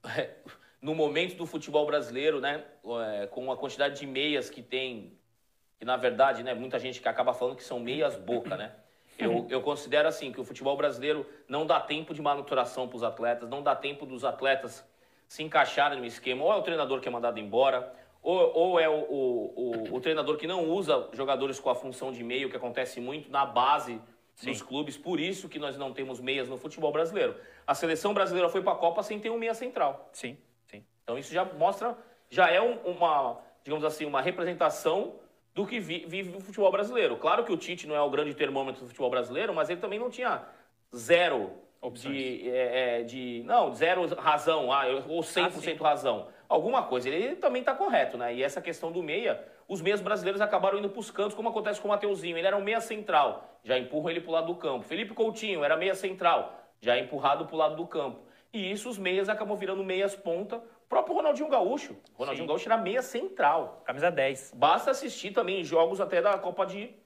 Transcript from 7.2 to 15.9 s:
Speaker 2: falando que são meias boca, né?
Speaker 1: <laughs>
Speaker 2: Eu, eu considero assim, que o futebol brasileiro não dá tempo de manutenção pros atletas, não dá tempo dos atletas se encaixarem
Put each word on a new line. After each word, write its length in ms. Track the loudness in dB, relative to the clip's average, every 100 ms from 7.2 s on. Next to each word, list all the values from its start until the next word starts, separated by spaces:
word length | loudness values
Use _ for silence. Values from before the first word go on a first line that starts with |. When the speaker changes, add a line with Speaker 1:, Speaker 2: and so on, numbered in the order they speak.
| 0
Speaker 2:
falando 220 | 2 -2
que 80 | -4
são 160 | -8 -6
meias 380 | -4 0 0 -2
boca, 400 | -2 -2 -2 -6
né? 160 | -6 -14
Speaker 1:
<laughs> 60 | _ _ _ -2
Speaker 2:
Eu, 280 | 2 2 0
eu 140 | -2
considero 440 | 0 -4 2 4 4
assim, 240 | 2 -8
que 80 | -8
o 60 |
futebol 320 | -10 -4 -2 2
brasileiro 480 | 0 0 -2 -2 -4 -14 _
não 160 | -4
dá 160 | 2 2
tempo 320 | 2 -6 -6
de 80 | -4
manutenção 680 | 0 0 0 0 0 -4 -8
pros 160 | -4
atletas, 460 | -6 -2 -2 -2 -4
não 140 | -2
dá 120 | 0
tempo 300 | 0 -2 -8
dos 220 | -10 -4 -4
atletas 600 | 0 0 0 -2 -14 -20 _ _ _ _
se 160 | -10
encaixarem 560 | 0 2 2 4 2